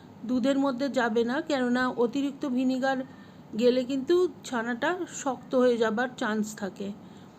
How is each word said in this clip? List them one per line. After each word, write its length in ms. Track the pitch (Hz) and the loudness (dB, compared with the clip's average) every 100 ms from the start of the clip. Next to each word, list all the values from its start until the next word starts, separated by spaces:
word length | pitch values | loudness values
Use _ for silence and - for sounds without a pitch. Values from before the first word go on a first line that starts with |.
| - - | -20 -14
দুধের 340 | 220 247 269 277 | -4 0 2 2
মধ্যে 280 | 277 240 277 | 2 0 -2
যাবে 320 | 247 233 226 | 0 2 2
না, 120 | 233 277 | 0 -2
কেননা 400 | 320 277 240 247 254 - | -2 0 2 2 0 0
অতিরিক্ত 440 | 240 277 277 277 294 | 0 0 -4 -4 -2
ভিনিগার 480 | 247 262 262 269 262 262 - - - - 214 | 0 0 0 0 -2 -4 -12 -20 -20 -10 2
গেলে 240 | 247 254 | 4 4
কিন্তু 300 | 247 269 262 349 359 - | 0 -2 2 4 4 -2
ছানাটা 460 | - 247 233 240 302 370 339 | -6 -4 -4 -2 -2 -2 -6
শক্ত 380 | - 277 247 - | -6 -4 -6 -2
হয়ে 220 | 262 254 233 | 4 4 4
যাবার 260 | 226 220 254 - | 2 2 -2 -2
চান্স 280 | 226 214 214 - | -2 0 -2 -4
থাকে। 320 | 190 - 196 208 - - - | -8 -8 -10 -10 -16 -20 -20